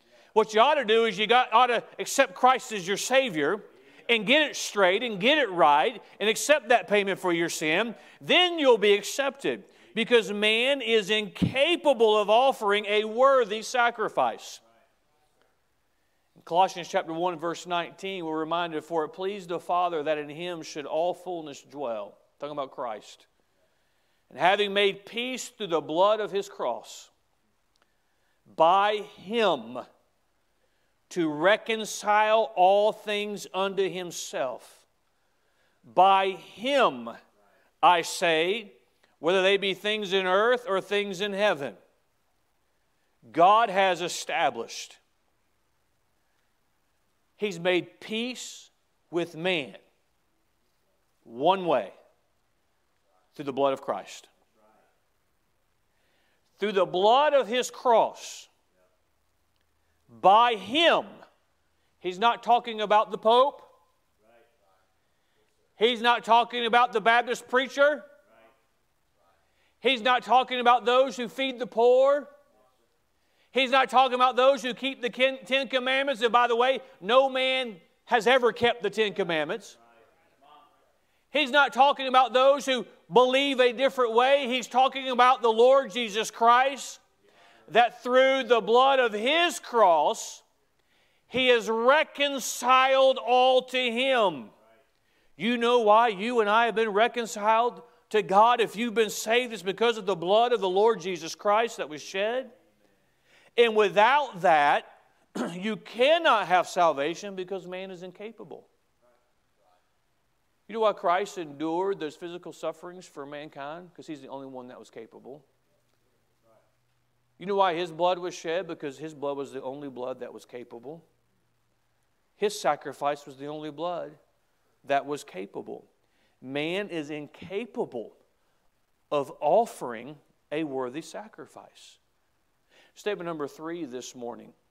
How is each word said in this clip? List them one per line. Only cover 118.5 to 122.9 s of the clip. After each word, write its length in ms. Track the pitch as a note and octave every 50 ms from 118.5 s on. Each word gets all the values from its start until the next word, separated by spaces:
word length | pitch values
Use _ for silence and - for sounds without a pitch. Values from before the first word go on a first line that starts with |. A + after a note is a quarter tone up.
| D#3+ F3+ G3
Because 300 | E3+ E3 D#3 - D3 C3
his 160 | B2+ D3+ D#3+ D#3
blood 240 | C#3+ C3+ C#3+ C#3+
was 160 | C#3 C#3 B2 B2
the 80 | C3+
only 280 | C3 C3 C3+ D3 D3 C#3
blood 320 | B2+ B2 B2 B2+ B2+ B2
that 120 | B2 A#2+ -
was 120 | A2 -
capable. 600 | _ - B2 A#2+ - A#2+ A#2+ A#2 C3 D#3+ E3+ E3 _ _ _ _ _ _ _ _ _ _ _ _ _ _ _ _ _ _ _ _ _ _ _ _ _ _
His 220 | - G3+ G#3+ G3+ -
sacrifice 680 | - E3+ D3 C#3+ - D3+